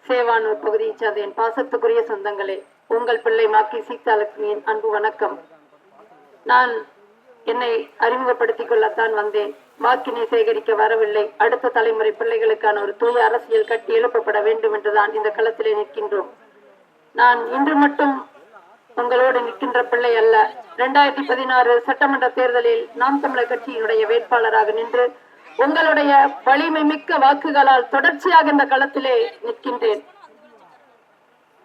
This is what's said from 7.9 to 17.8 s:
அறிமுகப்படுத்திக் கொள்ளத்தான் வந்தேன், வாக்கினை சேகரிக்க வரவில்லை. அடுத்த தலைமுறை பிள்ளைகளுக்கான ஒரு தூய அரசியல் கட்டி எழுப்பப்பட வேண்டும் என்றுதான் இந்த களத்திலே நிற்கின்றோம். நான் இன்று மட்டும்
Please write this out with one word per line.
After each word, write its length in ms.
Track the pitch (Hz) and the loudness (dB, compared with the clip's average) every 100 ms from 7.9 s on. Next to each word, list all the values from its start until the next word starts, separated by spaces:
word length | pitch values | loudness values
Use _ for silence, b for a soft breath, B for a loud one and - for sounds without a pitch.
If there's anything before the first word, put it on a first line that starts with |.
| _ | _
அறிமுகப்படுத்திக் 720 | 233 254 262 240 226 220 233 | -2 0 -2 0 -2 -4 -2
கொள்ளத்தான் 440 | 226 214 214 226 | 0 0 -2 -2
வந்தேன், 440 | 214 208 208 208 - _ _ | -2 -2 -4 -6 -10 _ _
வாக்கினை 460 | 226 254 - 466 453 | 0 0 -2 -6 -2
சேகரிக்க 480 | 466 440 440 - 440 | 0 0 -2 -2 0
வரவில்லை. 580 | 440 226 214 214 214 - | 0 2 0 0 -4 0
அடுத்த 320 | 220 233 247 | 0 0 -2
தலைமுறை 420 | 240 226 220 214 | 0 0 0 -2
பிள்ளைகளுக்கான 680 | 214 233 226 220 214 214 208 | -2 -4 0 0 0 0 -2
ஒரு 140 | 202 - | -4 -2
தூய 300 | 233 240 233 | 0 2 2
அரசியல் 400 | 240 240 226 214 | 0 0 -2 0
கட்டி 280 | 226 - | -4 0
எழுப்பப்பட 480 | 226 240 233 220 208 | 0 0 -2 -2 -2
வேண்டும் 320 | 208 220 220 | 0 0 -2
என்றுதான் 400 | 208 202 214 208 | -2 -2 0 0
இந்த 200 | 220 214 214 | -2 -4 -2
களத்திலே 380 | 226 220 220 208 | -4 -2 -4 -4
நிற்கின்றோம். 540 | 208 - 208 202 180 - _ _ _ _ _ _ _ | -6 -8 -6 -6 -8 -14 _ _ _ _ _ _ _
நான் 400 | - 240 240 - | 2 2 2 -2
இன்று 240 | 262 277 | -2 0
மட்டும் 520 | 302 | 4